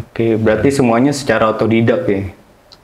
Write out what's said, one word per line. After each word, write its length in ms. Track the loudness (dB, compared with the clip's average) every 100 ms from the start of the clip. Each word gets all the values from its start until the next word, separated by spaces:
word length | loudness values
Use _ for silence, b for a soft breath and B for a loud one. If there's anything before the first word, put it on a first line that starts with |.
Oke, 320 | -8 -4 -2
berarti 400 | 0 0 2 0
semuanya 400 | 2 2 2 0
secara 400 | -2 -2 0 0
otodidak 480 | 0 0 2 2 0 -2
ya? 240 | -4 -6 -14 _ _ _ -20